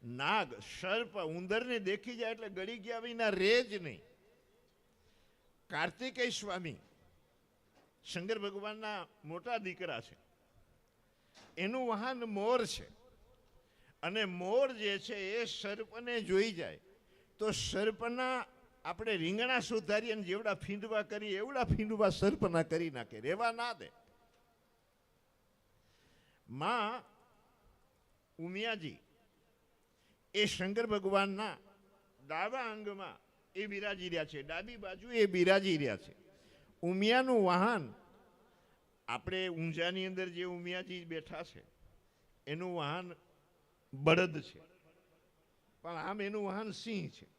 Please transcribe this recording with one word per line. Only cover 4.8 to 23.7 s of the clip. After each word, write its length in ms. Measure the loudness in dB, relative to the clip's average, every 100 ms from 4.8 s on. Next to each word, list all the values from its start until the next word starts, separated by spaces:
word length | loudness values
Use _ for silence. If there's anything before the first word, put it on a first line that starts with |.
| _ _ _ _ _ _ _ _ _
કાર્તિકેય 600 | 0 0 0 -8 -2 -2
સ્વામી 460 | -2 -4 -4 -6 -8 -16 _ -20 _ _ _ _ _ _ _ _ _
શંકર 360 | -8 -6 -2 -2
ભગવાનના 680 | -2 -4 -8 -6 -6 -6 -8 _ -12
મોટા 320 | -10 -4 -4
દીકરા 440 | -4 -6 -6 -6
છે, 160 | -8 -20 _ _ _ -20 -20 _ _ _ _ _ _ -20 -16 -4
એનું 300 | -2 -2 -2
વાહન 360 | -2 -2 -4
મોર 420 | -4 -2 2 2 2
છે 220 | -4 -10 -20 -20 -20 -20 -20 _ -20 _ _ -20 _
અને 220 | -4 0 -2
મોર 460 | -2 2 2 2
જે 280 | 0 -2 -2
છે 160 | -4 -6
એ 300 | -4 -2 -4
સર્પને 760 | -6 -6 -6 -8 -10 -4 -2
જોઈ 300 | 4 4 4
જાય 280 | 0 -8 -8 -18 -20 _ -20 _ _
તો 140 | -2
સર્પના 960 | 0 0 2 2 0 -4 -2 0 -2 -4 -12 -20 _ -8
આપણે 320 | -4 0 0
રીંગણા 420 | 2 2 2 2
સુધારીએ 560 | 2 -2 2 2 2 -4
ને 60 |
જેવડા 320 | -2 -2 0
ફીંડવા 480 | -2 -2 -6 -2 -2
કરીએ 360 | -2 -4 -2 -2
એવડા 260 | -2 0
ફીંડવા 460 | 4 4 4 4 4
સર્પના 540 | 6 4 4 4 4
કરી 260 | 2 0 0
નાખે, 300 | -4 -8 -6
રહેવા 320 | -2 2 0
ના 220 | 0 -4